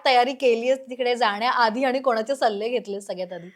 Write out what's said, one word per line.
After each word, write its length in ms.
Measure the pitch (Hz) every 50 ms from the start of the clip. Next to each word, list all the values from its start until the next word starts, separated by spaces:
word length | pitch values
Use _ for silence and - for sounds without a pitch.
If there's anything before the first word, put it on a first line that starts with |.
| -
तयारी 280 | 277 254 247 247 269
केलीयस 460 | 269 269 269 247 226 226 240 254 269 262
तिकडे 380 | 269 240 254 240 247 240 247
जाण्याआधी 680 | 233 247 208 202 208 226 254 - 247 233 220 208 254 269
आणि 140 | 254 247 277
कोणाचे 360 | 262 262 233 220 220 269 277
सल्ले 320 | - 277 226 208 202 214 240
घेतलेस 380 | 247 226 - 202 196 202 202
सगळ्यात 260 | - 185 180 185 180
आधी? 160 | 185 170 170 185 -